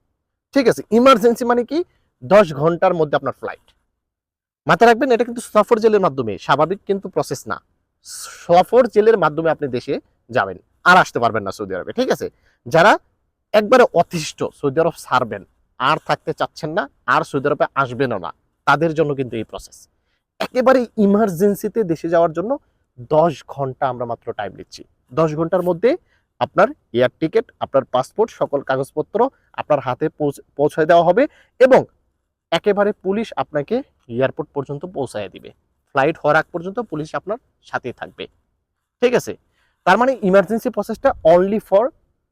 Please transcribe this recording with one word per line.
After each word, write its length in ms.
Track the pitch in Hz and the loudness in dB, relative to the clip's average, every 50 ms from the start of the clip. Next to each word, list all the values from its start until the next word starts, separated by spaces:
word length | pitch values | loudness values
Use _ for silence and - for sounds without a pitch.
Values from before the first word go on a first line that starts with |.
| _ _ _ _ _ _ _ _ _ _ - | _ _ _ _ _ _ _ _ _ _ -2
ঠিক 140 | 277 247 | 2 2
আছে? 160 | 226 - - - _ | 2 0 0 -4 _
ইমার্জেন্সি 540 | 208 233 247 269 262 190 208 233 226 - 240 | 0 4 6 6 4 6 4 2 2 2 -2
মানে 200 | 240 240 240 233 | -2 -2 -2 -2
কি? 180 | - 277 330 359 - _ _ _ _ _ _ 127 | -2 -4 -6 -6 -6 _ _ _ _ _ _ -2
দশ 300 | 123 190 214 202 156 147 | 4 4 4 4 2 -2
ঘন্টার 400 | 139 151 165 170 165 190 185 180 | -2 -2 -2 0 2 0 0 2
মধ্যে 220 | 165 156 147 147 | 0 0 0 0
আপনার 180 | 139 139 123 - | -2 -4 -6 -8
ফ্লাইট। 400 | - 113 95 - - _ _ _ _ _ _ _ _ _ _ _ _ _ _ _ _ _ _ _ _ _ | -8 -12 -12 -12 -14 _ _ _ _ _ _ _ _ _ _ _ _ _ _ _ _ _ _ _ _ _
মাথায় 220 | 147 170 165 233 233 | -2 2 4 6 4
রাখবেন, 220 | 233 226 285 269 | 4 4 2 0
এটা 120 | 233 220 240 | 2 0 0
কিন্তু 180 | 240 240 247 | -4 -6 -10
সফর 380 | - - - 214 202 - 240 220 | -14 -2 0 0 2 2 0 2
জেলের 220 | 220 220 208 202 | 4 2 2 4
মাধ্যমে, 360 | 190 160 135 135 120 107 98 | 2 0 0 -2 -4 -6 -8
স্বাভাবিক 420 | - - - 143 135 160 160 196 - _ | -8 -2 -2 0 0 0 0 -2 -6 _
কিন্তু 220 | - 196 190 - 185 | -6 -6 -6 -6 -6
প্রসেস 380 | - 156 135 - 143 - - | -6 -6 -4 -4 -8 -10 -10
না। 140 | 107 92 - - _ _ _ _ _ _ _ _ | -10 -12 -12 -12 _ _ _ _ _ _ _ _
সফর 840 | - - - - - - - - - 170 180 180 - 226 247 247 | -20 -18 -18 -18 -18 -20 -16 -2 2 4 4 4 4 4 4 4
জেলের 300 | 220 - 208 208 226 226 | 4 2 4 4 4 4
মাধ্যমে 320 | 196 160 156 147 160 165 160 | 4 0 -2 -2 -2 -2 -2
আপনি 180 | 147 - 147 | -2 -2 -4
দেশে 320 | 131 120 120 - 139 160 277 - _ _ _ _ - | -6 -6 -6 -6 -6 -8 -8 -8 _ _ _ _ -4
যাবেন, 280 | 113 123 98 98 90 - _ _ _ _ - | -2 -2 -2 -2 -6 -12 _ _ _ _ 2
আর 140 | 175 180 | 4 6
আসতে 220 | 180 151 - - 135 | 6 4 2 0 0
পারবেন 240 | 117 113 107 110 98 | 0 0 0 -2 -4
না 80 | 98 | -4
সৌদি 240 | - - 104 92 92 | -6 -8 -8 -8 -6
আরবে, 180 | 90 73 101 - | -8 -8 -6 -4
ঠিক 180 | 226 262 277 | -4 -2 -2
আছে? 180 | 170 - 98 - - _ _ _ _ _ _ | -2 -4 -4 -10 -12 _ _ _ _ _ _
যারা 300 | 123 143 160 180 220 294 349 - _ _ _ _ _ _ _ _ _ | 0 2 4 4 4 4 2 -2 _ _ _ _ _ _ _ _ _
একবারে 340 | - 214 214 202 254 247 233 - - | 0 0 2 4 4 4 4 4 2
অতিষ্ঠ, 500 | 165 - - - 165 156 - - - 139 | 0 0 0 -4 -8 -8 -10 -8 -8 -8
সৌদি 360 | - - _ - 139 131 160 | -8 -6 _ -4 -2 0 0
আরব 120 | 165 165 - | 0 0 -2
ছাড়বেন, 500 | - - - 135 127 123 107 107 98 - _ _ _ _ _ _ | -6 -6 -2 0 0 0 -2 -6 -12 -12 _ _ _ _ _ _
আর 200 | - 127 143 156 156 - | -4 -2 0 0 -2 -2
থাকতে 260 | - 151 - _ 165 151 | -4 -6 -4 _ -8 -6
চাচ্ছেন 360 | - 143 - _ - - 156 | -6 -6 -6 _ -10 -12 -6
না, 200 | 160 202 277 - _ _ _ | -4 -6 -6 -6 _ _ _
আর 180 | 120 131 156 156 | -2 0 0 -2
সৌদি 240 | - - 139 131 | -2 -6 -4 -2
আরবে 180 | 143 147 - - - - | -2 -2 -2 -2 -2 -2
আসবেনও 420 | 139 139 120 123 113 139 123 113 | -4 -4 -4 -2 -4 -4 -4 -4
না, 160 | 95 85 85 - _ _ _ _ _ _ | -6 -8 -12 -14 _ _ _ _ _ _
তাদের 280 | 143 147 143 165 165 151 | 0 0 2 0 -2 -2
জন্য 220 | 156 156 147 139 | -4 -4 -4 -6
কিন্তু 200 | 135 131 117 117 | -6 -8 -8 -8
এই 80 | 110 107 | -10 -10
প্রসেস। 460 | - - 90 - - - - - _ _ _ _ _ _ _ _ _ _ - | -10 -14 -18 -18 -20 -20 -20 -20 _ _ _ _ _ _ _ _ _ _ -10
একেবারে 460 | - - - 254 233 262 262 262 240 - _ | -10 -4 -2 0 2 4 2 2 0 -2 _
ইমার্জেন্সিতে 840 | 220 202 202 202 208 226 196 170 151 202 202 196 - - 214 - 226 214 | 0 2 2 4 2 0 0 0 0 0 0 0 -2 -6 -6 -4 -4 -2
দেশে 260 | 165 165 - - 165 | -2 -4 -4 -4 0
যাওয়ার 220 | 175 165 170 170 | 2 2 2 2
জন্য 280 | 151 165 185 233 277 294 - _ _ _ _ _ _ 123 | 0 -4 -6 -6 -6 -8 -8 _ _ _ _ _ _ -20
দশ 440 | 120 - 156 151 165 170 135 - - | -6 0 2 2 2 2 -2 -6 -14
ঘন্টা 420 | - - 139 139 131 123 - 143 131 | -16 -10 -8 -8 -8 -6 -6 -6 -6
আমরা 160 | 120 120 123 | -4 -6 -8
মাত্র 280 | 117 117 - _ 120 107 | -8 -8 -10 _ -10 -10
টাইম 220 | - 104 95 95 | -8 -10 -10 -12
নিচ্ছি। 280 | 95 90 - - - - _ _ _ _ _ 127 | -16 -20 -20 -20 -20 -20 _ _ _ _ _ -2
দশ 220 | 147 165 156 151 | -2 0 0 0
ঘন্টার 260 | 156 165 165 190 180 | -4 -4 -2 -2 -2
মধ্যে 360 | 175 180 175 170 - 247 339 - _ _ _ _ _ _ _ _ | -2 -2 -2 0 0 0 0 0 _ _ _ _ _ _ _ _
আপনার 280 | 123 - - 165 202 277 302 - _ _ - | -6 -2 2 2 2 2 0 -8 _ _ 0
এয়ার 160 | 120 123 123 - _ | 0 0 0 0 _
টিকিট, 320 | 160 156 - 226 - - _ _ | -6 -2 -2 -4 -4 -4 _ _
আপনার 260 | 120 - - 135 120 | -10 -2 -2 -2 -2
পাসপোর্ট, 460 | - - 123 135 - _ - 226 - | 0 -2 -4 -4 -4 _ -2 -2 -2
সকল 300 | - - 156 - 143 143 | -2 -6 -6 -4 -4 -6
কাগজপত্র 680 | - - 135 131 139 - _ 151 151 - - 208 247 269 - _ _ _ _ | -4 -4 -4 -4 -4 -6 _ -8 -8 -4 -2 -2 -2 -2 -4 _ _ _ _
আপনার 260 | 120 - - 151 143 | -12 -2 -2 -2 -2
হাতে 300 | - 127 123 - 151 156 | -2 -6 -6 -4 -6 -6
পৌঁছ-, 320 | - - 147 143 - - - _ _ | -4 -4 -4 -4 -4 -6 -16 _ _
পৌঁছায় 320 | - 143 151 - 165 165 | -2 -2 0 0 0 2
দেওয়া 160 | 160 170 170 165 | 4 4 4 4
হবে 240 | 175 180 233 294 - - _ _ _ _ _ | 4 2 2 0 0 -4 _ _ _ _ _
এবং 240 | 254 254 262 180 113 - _ _ _ _ _ _ _ _ _ _ _ _ | 4 4 6 4 2 0 _ _ _ _ _ _ _ _ _ _ _ _
একেবারে 400 | 165 170 - 208 196 202 202 202 | -6 -2 0 0 0 0 0 -2
পুলিশ 420 | - - - 185 196 226 220 - - | -2 -4 -6 -4 -4 -4 -6 -6 -8
আপনাকে 460 | 139 131 - 151 147 143 - 214 262 285 - _ _ _ | -8 -8 -6 -6 -8 -4 -4 -6 -6 -6 -10 _ _ _
এয়ারপোর্ট 420 | - 117 120 131 127 - - 151 - | -10 -4 -2 -2 -2 -2 -8 -12 -8
পর্যন্ত 360 | _ 143 135 - 143 143 - | _ -10 -8 -8 -12 -12 -12
পৌঁছায় 440 | 185 196 - 131 - - 107 101 90 | -12 -10 -10 -10 -8 -8 -10 -10 -10
দিবে। 200 | - - - - - _ _ _ _ _ _ _ | -14 -18 -20 -20 -20 _ _ _ _ _ _ _
ফ্লাইট 260 | - 139 135 160 160 | -2 0 0 0 -2
হওয়ার 180 | - - 147 151 | -2 0 0 2
আগ 100 | 160 151 - | 2 0 -2
পর্যন্ত 280 | - 170 170 190 196 247 | -8 -10 -10 -8 -10 -10
পুলিশ 360 | 220 - 196 151 156 - - | -10 -8 -10 -10 -10 -8 -10
আপনার 220 | 143 - 185 220 - _ _ _ _ | -10 -8 -8 -10 -10 _ _ _ _
সাথেই 320 | _ - - 120 - 123 - | _ -10 -10 -8 -8 -10 -12
থাকবে, 340 | - - 87 - - - - _ _ _ _ _ _ _ _ _ _ _ _ _ _ | -12 -16 -16 -14 -16 -16 -16 _ _ _ _ _ _ _ _ _ _ _ _ _ _
ঠিক 120 | 247 247 247 | -2 0 0
আছে? 240 | 180 - 110 92 - _ _ _ _ _ _ _ _ _ | 0 -2 -4 -12 -16 _ _ _ _ _ _ _ _ _
তার 140 | 185 190 | 2 2
মানে 200 | 220 247 262 262 208 | 4 2 0 0 0
ইমার্জেন্সি 480 | 214 180 185 196 180 196 226 220 - 247 | 0 4 4 4 4 2 -4 -4 -4 -6
প্রসেসটা 440 | - 214 202 - 214 - - 269 - - - | -6 -6 -8 -8 -8 -2 -2 -2 -2 2 4
only 360 | 160 175 180 190 196 220 202 - - | 4 6 6 4 2 -2 -4 -2 0
for 180 | 190 202 247 320 - _ _ _ _ _ _ _ | 2 2 2 0 -6 _ _ _ _ _ _ _